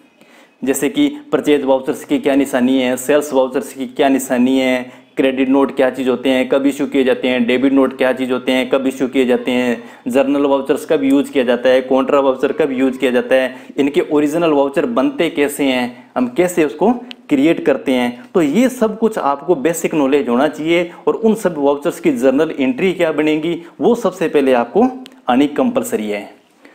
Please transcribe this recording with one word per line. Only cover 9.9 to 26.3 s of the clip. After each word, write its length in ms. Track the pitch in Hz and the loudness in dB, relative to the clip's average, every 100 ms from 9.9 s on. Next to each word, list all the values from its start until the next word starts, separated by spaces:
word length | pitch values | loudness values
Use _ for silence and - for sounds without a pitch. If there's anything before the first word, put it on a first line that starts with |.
| - 131 | -12 -2
जर्नल 380 | 127 135 143 143 | 0 2 2 2
वाउचर्स 400 | 139 135 143 - | 0 0 -4 0
कब 180 | 156 | 0
यूज़ 280 | 135 139 135 | 2 2 0
किया 120 | 139 | -2
जाता 260 | 120 123 131 | 0 2 2
है, 120 | 131 | 2
कॉन्ट्रा 360 | 131 131 135 143 | 2 0 2 2
वाउचर 320 | 135 127 143 | 2 0 -2
कब 200 | - 147 | 0 -2
यूज़ 260 | 127 135 123 | 0 -2 0
किया 140 | 131 | 0
जाता 240 | 123 120 131 | 0 2 0
है, 200 | 127 - - - | 0 -8 -10 -2
इनके 240 | 143 175 | 0 0
ओरिजिनल 480 | - 151 147 165 170 | 0 0 0 0 0
वाउचर 340 | 143 139 165 135 | 2 0 0 -2
बनते 420 | 120 143 139 160 | 0 -2 -2 -4
कैसे 320 | 143 143 143 | 0 -2 0
हैं, 480 | 139 127 123 - - 123 | -2 0 -4 -10 -8 -4
हम 100 | 123 | -2
कैसे 360 | 170 180 175 147 | 0 0 0 -2
उसको 260 | - 202 240 - - - | 0 0 0 -8 -16 -2
क्रिएट 360 | 143 151 165 156 | 2 2 2 0
करते 260 | 131 - | 0 0
हैं। 380 | 127 123 - - | 0 -2 -6 -4
तो 80 | 190 | 0
ये 280 | 147 185 262 | 2 2 0
सब 280 | - 220 202 | 0 -4 0
कुछ 180 | 220 190 | -2 0
आपको 360 | 139 139 170 156 | -2 -2 0 0
बेसिक 360 | 147 170 175 165 | 0 -2 -2 0
नॉलेज 340 | 135 143 123 | 2 2 2
होना 180 | 120 151 | 2 0
चाहिए 400 | 147 156 170 175 - - | 0 0 0 0 -4 -4
और 80 | - | 0
उन 200 | 226 202 | 0 0
सब 220 | 180 151 | -2 0
वाउचर्स 420 | 139 143 170 165 | 0 0 -4 -2
की 120 | 170 | -2
जर्नल 400 | 123 131 135 160 - | 2 2 2 0 0
एंट्री 340 | 131 127 185 | -2 0 -2
क्या 180 | 175 165 | 0 -2
बनेंगी 500 | 151 156 156 165 170 - - | 0 0 0 -2 -6 -10 -2
वो 140 | 170 233 | 0 2
सबसे 300 | 190 175 160 | -2 -2 0
पहले 240 | 151 131 123 | 2 2 2
आपको 300 | 117 190 262 - - - - | 2 2 0 -2 -18 -10 -2
आनी 180 | 123 143 | 2 2
कंपलसरी 600 | - 127 - 117 110 107 | 0 0 0 -2 -4 -4
है, 280 | 104 104 | -8 -10